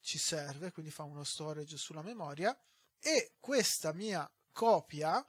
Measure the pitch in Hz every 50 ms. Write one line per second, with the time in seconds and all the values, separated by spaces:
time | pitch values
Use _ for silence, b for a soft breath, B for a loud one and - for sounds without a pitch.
0 | - - - 156 - - 170 156 143 143 139 139 170 185 - - 156 156 151 -
1 | 156 147 147 143 143 - - - 160 151 151 151 151 147 156 139 - - 165 156
2 | 156 196 247 226 175 143 143 147 175 214 269 - b b b b b b b _
3 | - 294 320 269 - - _ _ - - 277 262 208 - - - - 156 151 170
4 | 202 220 202 170 143 - _ _ _ _ - - 226 226 214 165 - - - 147
5 | 151 156 180 240 269